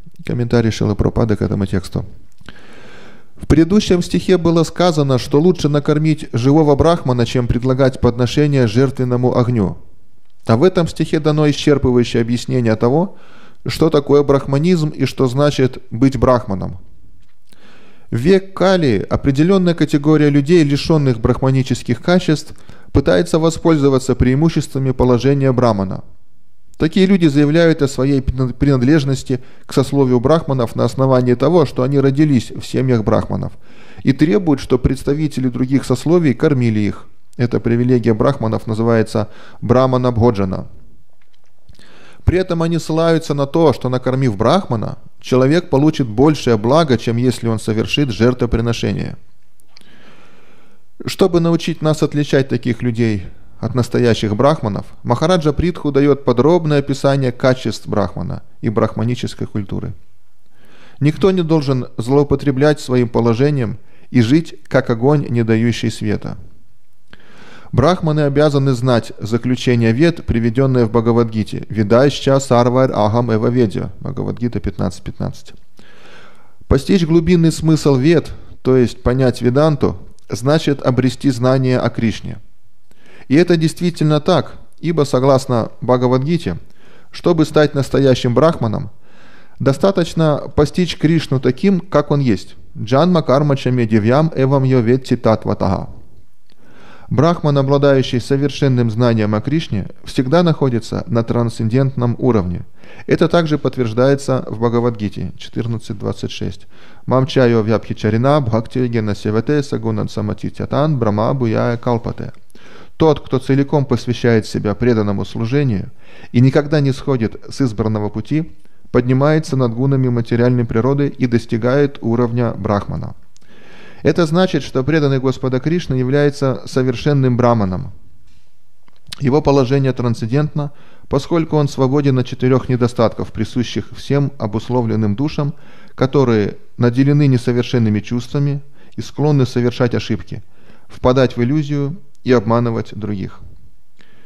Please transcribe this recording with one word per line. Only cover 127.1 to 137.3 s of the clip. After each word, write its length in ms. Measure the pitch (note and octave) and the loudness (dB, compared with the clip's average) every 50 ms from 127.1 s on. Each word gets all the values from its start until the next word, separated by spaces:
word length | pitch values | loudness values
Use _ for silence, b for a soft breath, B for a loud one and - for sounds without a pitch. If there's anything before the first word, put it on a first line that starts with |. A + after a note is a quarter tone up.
| D3 C#3 C3 B2+ B2 A2+ | 2 2 2 2 2 4
браманом. 540 | A#2+ A#2+ A#2 A2 G2+ F#2 F#2 F2+ F#2 F#2+ - - - - - - - - - - - - - - - - - - - - - - - - - - | 4 4 4 2 0 -2 -2 -6 -6 -8 -12 -14 -14 -14 -14 -14 -14 -16 -16 -16 -14 -14 -14 -14 -14 -14 -14 -14 -14 -14 -14 -14 -14 -14 -10 -2
Его 220 | C#3 A#2+ C3+ D#3 | 0 2 2 2
положение 540 | D3 D3 C#3 C#3+ C3 A#2 C#3 C#3 C3+ C3 B2+ | 4 4 4 4 4 4 2 2 2 0 0
трансцендентно, 800 | C3+ B2 A#2+ A#2 - A#2+ G#2+ C3 D3 D3+ D#3 - D3+ C#3+ C#3+ b b b b b b b b | 0 0 -2 -2 -2 -2 -2 0 0 0 0 -2 -6 -6 -6 b b b b b b b b
поскольку 480 | - C#3+ - - E3+ E3+ D#3+ - D3+ | -2 -2 -2 0 -2 -2 0 0 0
он 120 | D3+ D3 C3+ | 0 0 0
свободен 500 | - C3+ C3+ B2+ C#3 D3 C#3 C#3 C3 B2+ | 0 0 0 2 2 2 2 2 2 2
от 80 | A#2+ | 0
четырех 420 | - - - B2+ B2+ C3 B2 - - | -2 -4 -2 2 2 2 2 2 0
недостатков, 640 | B2+ A#2 B2 A#2 - - A2+ G#2 - - G2+ - | 0 2 2 0 2 2 0 0 0 -2 -8 -8
присущих 560 | - G#2+ A2 - - B2+ A2+ - - A2+ - - - | -4 -6 -6 -4 -2 -4 -4 -2 -4 -6 -6 -6 -12
всем 360 | - - - C3+ C#3+ C#3+ C3 - - | -12 -4 -2 0 0 0 -2 -4 -4
обусловленным 800 | A#2 G#2+ G#2+ A2 - - A#2+ B2+ A#2 A2 A2 A2 A2 G#2 G2+ | -6 -4 -4 -4 -4 -2 -2 0 0 0 0 0 0 0 0
душам, 380 | G2+ C#3+ D#3 - - C#3+ C#3+ - b b b b b b b b | -2 -2 -4 -2 -4 -4 -4 -6 b b b b b b b b
которые 640 | - C3+ C3 - C#3+ C3 A#2+ A2+ G#2+ G2+ F#2+ - - - - - | 0 0 2 4 2 4 4 4 2 2 0 -4 -10 -14 -12 -2
наделены 500 | - A#2+ A#2+ A#2 C3 C3+ C#3+ D3 D3 D3 | 0 0 2 4 4 4 4 4 4 4
несовершенными 720 | C#3 | 4